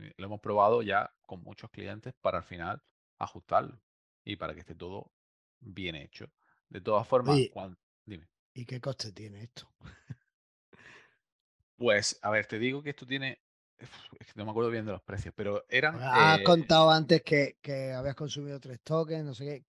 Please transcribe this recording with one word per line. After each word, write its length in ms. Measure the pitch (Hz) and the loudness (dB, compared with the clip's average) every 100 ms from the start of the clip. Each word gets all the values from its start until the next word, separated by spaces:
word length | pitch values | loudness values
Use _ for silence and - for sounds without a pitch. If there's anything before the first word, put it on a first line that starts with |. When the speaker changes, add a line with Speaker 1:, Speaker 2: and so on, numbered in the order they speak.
Speaker 1:
eh, 140 | 104 - | -20 -12
lo 80 | 95 | -12
hemos 140 | 104 | -10
probado 420 | 107 104 101 117 | -2 4 6 4
ya 320 | 104 98 - - _ | 2 0 -2 -8 _
con 160 | 90 | -18
muchos 280 | 95 98 113 | -16 -20 -20
clientes 440 | - 98 107 120 - | -14 -12 -12 -14 -4
para 180 | 95 90 | -2 -2
al 60 | |
final 380 | - 87 85 110 _ _ _ _ | -6 -10 -8 -10 _ _ _ _
ajustarlo 600 | - 104 - 98 135 131 _ _ _ _ | -12 -12 -2 -2 -2 -10 _ _ _ _
y 120 | - 101 | -14 -10
para 180 | 80 | -10
que 60 | 80 | -10
esté 140 | 87 85 | -16 -14
todo 360 | 87 98 - _ _ _ _ _ | -12 -12 -16 _ _ _ _ _
bien 360 | 110 92 90 78 | -18 -10 -10 -10
hecho. 360 | - - - _ _ _ _ | -14 -18 -20 _ _ _ _
De 120 | 98 | -8
todas 240 | 95 104 113 | 0 0 4
formas, 340 | 127 123 147 | 2 4 4
Speaker 2:
Oye, 60 | 120 | 2
Speaker 1:
cuan-, 280 | - 95 90 _ _ - | -4 -14 -16 _ _ -18
dime. 220 | 92 82 _ _ | -18 -18 _ _
Speaker 2:
¿y 120 | - 120 | -16 -12
qué 140 | 127 | -8
coste 320 | 139 127 113 | -8 -8 -10
tiene 300 | 95 107 101 | -12 -18 -16
esto? 240 | 120 - - _ | -18 -20 -20 _
<laughs> 380 | - - _ - _ _ _ _ _ - - - _ _ _ _ _ _ _ _ | -20 -20 _ -20 _ _ _ _ _ -20 -20 -20 _ _ _ _ _ _ _ _
Speaker 1:
Pues, 420 | 120 104 101 - | 4 4 2 -2
a 80 | 104 | 0
ver, 160 | 107 104 | 0 0
te 120 | 107 | -2
digo 240 | 123 139 | -2 -2
que 80 | 147 | -8
esto 160 | 143 123 | -10 -8
tiene, 340 | 135 135 - _ _ _ _ | -6 -4 -8 _ _ _ _
es 540 | 131 - - - - | -20 -20 -20 -20 -20
que 0 | 107 | -10
no 80 | |
me 60 | 107 | -6
acuerdo 200 | 107 117 | -2 0
bien 140 | 113 107 | -2 -4
de 60 | |
los 100 | 92 | -8
precios, 300 | - 101 131 - | -8 -10 -10 -6
pero 280 | 101 104 - | -4 -4 -2
eran, 360 | 127 151 165 113 | 0 0 -2 2
Speaker 2:
Has 300 | 131 156 160 | 6 8 6
Speaker 1:
eh, 20 | |
Speaker 2:
contado 480 | 180 170 147 160 160 | 6 4 6 8 8
antes 320 | 160 147 160 | 6 6 4
que, 360 | - 147 135 - | 4 2 2 -4
que 300 | - 139 135 | -8 -6 -6
habías 220 | 127 139 | -6 -6
consumido 460 | 135 147 143 143 139 | -6 -8 -8 -10 -12
tres 200 | 131 123 | -14 -16
tokens, 420 | - 160 156 160 | -2 -2 -2 -4
no 100 | 151 | -8
sé 100 | 123 | -8
qué, 200 | 143 139 | -10 -10